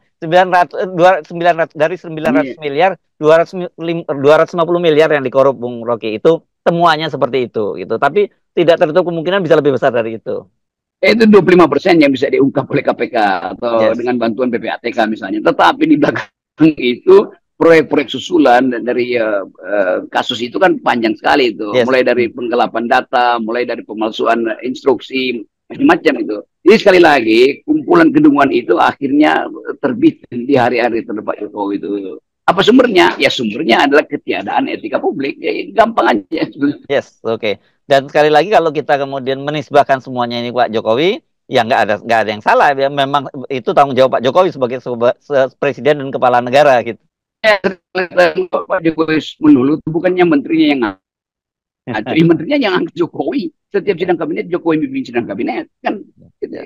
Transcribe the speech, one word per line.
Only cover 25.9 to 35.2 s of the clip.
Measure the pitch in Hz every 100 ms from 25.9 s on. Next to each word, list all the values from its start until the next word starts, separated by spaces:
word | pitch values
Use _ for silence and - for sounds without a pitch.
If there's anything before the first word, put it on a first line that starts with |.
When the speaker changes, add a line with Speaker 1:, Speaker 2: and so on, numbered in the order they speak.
| 175 - 135
Speaker 2:
itu. | - 104 - _
Jadi | 170 214
sekali | 202 185
lagi, | 165 139 110 113 135 139
kumpulan | - 156 131 - 160
kedunguan | 139 151 143 135
itu | - - 170
akhirnya | 123 - 135 147 156 160 - - - -
terbit | 135 123 165 - -
di | 120 123 135
hari-hari | 120 123 117 113 98
terdepan | 107 98 - 104
Jokowi | 104 101 101
itu. | 90 101 95 - _ _
Apa | - 175
sumbernya? | 190 247 240 185 170 -
Ya | 135
sumbernya | - 110 113 170 196 147
adalah | 143
ketiadaan | - 147 - 92 98 95 -
etika | - - -
publik. | 381 165